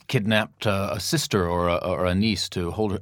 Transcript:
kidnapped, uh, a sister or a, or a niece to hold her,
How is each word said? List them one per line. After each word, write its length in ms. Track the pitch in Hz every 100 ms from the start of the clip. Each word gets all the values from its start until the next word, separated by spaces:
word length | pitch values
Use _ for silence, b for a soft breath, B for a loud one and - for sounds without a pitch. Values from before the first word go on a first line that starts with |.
| -
kidnapped, 580 | 131 101 107 107 - 110
uh, 240 | 98 98
a 60 | -
sister 500 | - 160 - 107 87
or 200 | 87 87
a, 80 | 85
or 280 | 90 80 90
a 80 |
niece 340 | 92 110 95 -
to 220 | 92 85
hold 180 | 82 107
her, 60 | 90